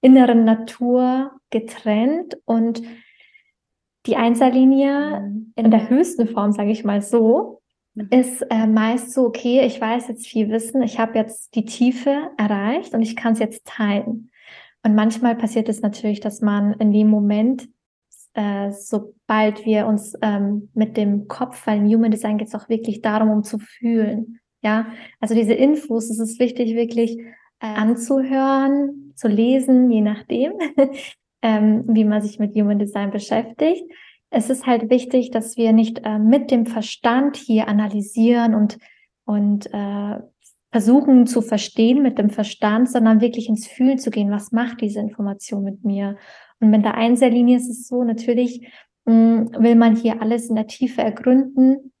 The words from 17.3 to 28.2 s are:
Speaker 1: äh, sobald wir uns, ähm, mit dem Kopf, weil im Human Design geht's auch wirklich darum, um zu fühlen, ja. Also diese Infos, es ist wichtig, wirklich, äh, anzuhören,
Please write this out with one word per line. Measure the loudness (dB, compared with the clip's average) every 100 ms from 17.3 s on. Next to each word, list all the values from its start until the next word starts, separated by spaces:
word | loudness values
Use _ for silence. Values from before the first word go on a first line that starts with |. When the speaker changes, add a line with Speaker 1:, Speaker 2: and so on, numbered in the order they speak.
| 0 0 -2 -8 _ _ _ _ -20 _ -6
Speaker 1:
äh, | -4 -4 -6
sobald | -8 -8 -8 -8 _ _ 0 0 -2 -2
wir | 0 0
uns, | -2 -4 -6
ähm, | -4 -2 -2 -4 -6
mit | -4 -4 -2
dem | -2 -2 -4
Kopf, | -8 -10 -8 -4
weil | 0
im | 2
Human | 2 2
Design | 0 -2 -4
geht's | -6 -10
auch | -6
wirklich | -6 -4 -6
darum, | -2 0 0
um | 0
zu | -2 -8
fühlen, | -12 -8 -2 0 -2 -4 -10 -14 _ _
ja. | -2 -2 -4 -12 -20 _
Also | -2 0
diese | 2
Infos, | 2 2 2 -2 -6 -6
es | -8
ist | -8 -2
wichtig, | -4 -2 -4 -2
wirklich, | -2 -2 -4 -4 -14 -20 _ _
äh, | -10
anzuhören, | -2 0 0 0 -2